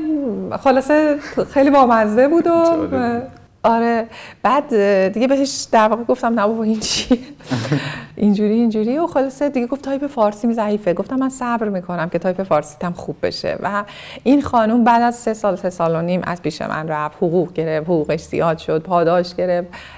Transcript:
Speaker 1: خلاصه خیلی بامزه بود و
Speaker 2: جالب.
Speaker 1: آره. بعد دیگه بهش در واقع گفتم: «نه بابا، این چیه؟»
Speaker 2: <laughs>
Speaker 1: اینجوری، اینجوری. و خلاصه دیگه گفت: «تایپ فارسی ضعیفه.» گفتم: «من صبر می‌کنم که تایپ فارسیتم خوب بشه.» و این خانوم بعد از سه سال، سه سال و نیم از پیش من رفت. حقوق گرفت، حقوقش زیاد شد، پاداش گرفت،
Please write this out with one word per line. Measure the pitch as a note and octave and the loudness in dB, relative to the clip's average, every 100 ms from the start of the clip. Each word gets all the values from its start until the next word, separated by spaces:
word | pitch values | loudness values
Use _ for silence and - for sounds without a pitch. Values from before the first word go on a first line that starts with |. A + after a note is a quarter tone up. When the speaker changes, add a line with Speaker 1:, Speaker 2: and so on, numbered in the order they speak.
| D#4 D4+ C4+ G3 F#3+ - | -2 -2 -2 -4 -6 0
Speaker 1:
خلاصه | C#4 C4 C4 D4+ D4+ D4 - - - | 2 4 4 4 4 0 -4 -4 -2
خیلی | C#4+ C#4 | 2 4
بامزه | C#4 B3 A3+ G#3+ G#3+ C#4 | 6 6 4 4 4 4
بود | E4+ E4+ | 4 4
و | E4+ E4 | 4 4
Speaker 2:
جالب. | E4 D4 C4 A#3+ A#3 C4 - _ _ A3 | 2 0 -2 -2 -4 -8 -14 _ _ 0
Speaker 1:
آره. | A3+ A#3 A#3 A3+ - - - | 2 2 0 -4 -10 -20 -4
بعد | G#3+ C#4 D4 A3+ G3+ G3 F#3+ | 0 0 2 2 4 4 2
دیگه | G#3+ B3+ | 2 2
بهش | C#4 C4+ - - | 2 0 -4 0
در | A3+ G#3+ | 4 4
واقع | A3 | 2
گفتم: | A#3 B3 A#3 A#3 | -2 -2 0 0
«نه | G3+ | 0
بابا، | A3+ | 0
این | A3 A3 | 0 0
چیه؟» | - - - A#3+ - - - B2 A#2 | -2 -2 0 0 -2 -16 -6 -4 -2
Speaker 2:
<laughs> | C#3+ - - - - | -4 -4 -10 -12 0
Speaker 1:
اینجوری، | G#3 G3+ G#3 | 2 2 2
اینجوری. | A3+ A#3 G#3+ A3 C#4+ | 2 2 0 0 0
و | E4+ | 0
خلاصه | D4 C4+ C4 C#4+ | 0 -2 -2 -2
دیگه | C4+ A#3+ | -2 -4
گفت: | C#4 | -4
«تایپ | C4+ C4+ C#4 | -4 -4 -4
فارسی | A#3+ G#3 G#3+ A#3 | 0 0 0 -2
ضعیفه.» | A3+ G#3+ G#3 F#3 | 0 0 -2 0
گفتم: | F3 G3+ C4 | -2 -2 -2
«من | C4 | -2
صبر | C4 B3 A#3 G#3 | -4 -4 -2 -2
می‌کنم | F#3+ F3+ F3 E3+ | -4 -6 -6 -4
که | E3+ | -4
تایپ | F#3+ F#3 | -2 -4
فارسیتم | F#3+ D3+ D3+ - F3+ | 0 0 -2 -8 -8
خوب | F3 - D3 | -8 -10 -6
بشه.» | F2 - - - | -6 -4 -6 -4
و | - G3+ G#3 - - - | -4 -6 -8 -12 -18 -4
این | A3+ C#4+ | 2 2
خانوم | - A#3+ A3 A#3+ | 2 2 2 4
بعد | A#3 A#3 | 4 4
از | A#3+ A#3 | 2 0
سه | A3+ | -4
سال، | G#3+ G#3 F#3 | -2 -2 -2
سه | F3+ | -4
سال | F3+ E3 E3 | -2 0 0
و | |
نیم | E3+ F3+ | 0 -2
از | - F3 | -2 -6
پیش | D#3 - | -6 -6
من | G#2 D#3 D#3+ | -6 -6 -4
رفت. | D3+ D3+ - | -4 -4 -2
حقوق | F3 F3+ E3 | 0 0 0
گرفت، | E3 D#3+ D#3 D#3+ | -2 -2 -2 0
حقوقش | E3+ D3+ D#3+ | 0 0 -4
زیاد | - - E3 D#3+ | -4 -2 0 -2
شد، | - D#3 | -2 -4
پاداش | F3 F3 E3 F3 F3 - | 0 0 2 2 0 -4
گرفت، | F3+ F3 F#3 - - | -2 -2 -4 -12 -20